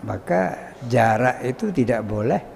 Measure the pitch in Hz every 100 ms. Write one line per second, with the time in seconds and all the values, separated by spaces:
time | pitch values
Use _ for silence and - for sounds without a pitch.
0 | 110 101 - 175 170 - - - 123 120
1 | 113 110 127 123 120 127 220 175 117 113
2 | 107 107 110 190 -